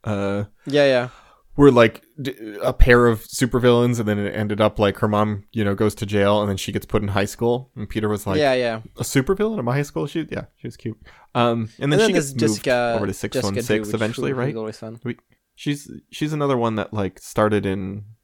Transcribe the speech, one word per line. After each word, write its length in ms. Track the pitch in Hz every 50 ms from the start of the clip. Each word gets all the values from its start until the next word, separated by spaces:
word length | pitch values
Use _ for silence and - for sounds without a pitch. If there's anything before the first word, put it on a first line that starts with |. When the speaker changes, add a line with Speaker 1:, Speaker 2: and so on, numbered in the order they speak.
| -
Speaker 1:
Uh. 400 | 113 107 98 98 98 98 101 104 - _ _ _
Speaker 2:
Yeah. 200 | 147 139 147 143
Yeah. 220 | 139 131 123 123 123 - - _ _ _ _ _ _ -
Speaker 1:
Were, 140 | - 143 143
like, 320 | 123 120 117 113 - - _ _ _ -
d-, 140 | 135 139 - - 113 110 101 101
a 100 | - 127
pair 340 | 123 - - 131 120 120 120
of 140 | 120 113 107 -
supervillains, 720 | - - - 131 120 127 123 117 123 120 120 120 123 120 117
and 80 | 110 104
then 100 | 104 101
it 160 | 101 101 -
ended 260 | - 107 104 104 101
up, 180 | 110 107 - -
like, 200 | 107 98 95 -
her 100 | - 107
mom, 360 | 104 104 107 107 104 101 - _
you 120 | - 113 104
know, 100 | 101 98
goes 200 | 98 110 104 -
to 100 | - 110
jail, 340 | 98 104 101 98 101 104 104
and 80 | 104 101
then 60 | 98
she 160 | 95 - -
gets 140 | 98 101 -
put 160 | - - 107
in 60 | 104 101
high 160 | 98 101 98
school, 460 | 104 - - 120 117 120 127 131 _ _
and 120 | - 107 -
Peter 200 | - 110 107 104
was 180 | 104 104 -
like, 120 | 101 98 151
Speaker 2:
Yeah, 160 | 147 135 131
yeah. 260 | 127 123 117 113 110 113 - _ -
Speaker 1:
"A 40 | 117
supervillain 540 | - - 139 - - 190 196 208 220 226 196
in 60 | 120
my 100 | 117 127
high 80 | 143
school?" 240 | 147 - - 160 156
She, 200 | 143 - 165 151 -
yeah, 160 | - - - _ _
she 100 | _ -
was 100 | 123 -
cute. 220 | - - 117 110 _ - - - - - _ _
Um, 340 | 123 120 120 117 117 110 110 - -
and 140 | 135 143
then 80 | 156 196
Speaker 2:
And 0 |
then 80 | 226 214
Speaker 1:
she 40 |
gets 200 | 185 170 147 139
Speaker 2:
there's 180 | 135 120 113 110
Speaker 1:
moved 140 | 104 98 -
Speaker 2:
Jessica, 280 | 139 123 123 120 120 117
Speaker 1:
over 100 | 113 104
to 60 | 98
Speaker 2:
Jessica 220 | 98 - - 101 -
Speaker 1:
six 80 | 135 110
one 100 | 101 98
six 120 | 101 95 -
Speaker 2:
Drew, 120 | 107 110
which 140 | 107 104 107
Speaker 1:
eventually, 380 | 110 110 107 127 - 131 139
Speaker 2:
was 60 | 135 127
Speaker 1:
right? 180 | 123 139 147
Speaker 2:
always 220 | 113 110 110 104 -
fun. 220 | 113 110 113 107 -
Speaker 1:
We, 120 | 123 - _ _ _ _ _ _ _ _
she's, 360 | _ - 147 147 143 - - - - _ _
she's 220 | - - 147 151
another 240 | 156 151 147 139 135
one 180 | 123 117 113 110
that, 160 | 107 - -
like, 280 | - 107 98 92 - -
started 440 | - - - - 107 107 107 101 98
in 380 | 98 95 101 95 95 98 107 104 - - _